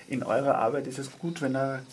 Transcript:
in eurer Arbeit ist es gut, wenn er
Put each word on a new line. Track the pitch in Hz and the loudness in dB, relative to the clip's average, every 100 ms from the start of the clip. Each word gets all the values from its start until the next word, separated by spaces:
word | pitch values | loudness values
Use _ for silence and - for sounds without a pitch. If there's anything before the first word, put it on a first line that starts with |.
| - | -6
in | 131 | -4
eurer | - 113 139 - | 2 2 4 4
Arbeit | 113 143 139 | 4 0 -4
ist | 131 | -6
es | 135 - | -10 -6
gut, | 170 170 | -6 -2
wenn | 135 131 | 0 0
er | 135 135 - | 0 -2 -10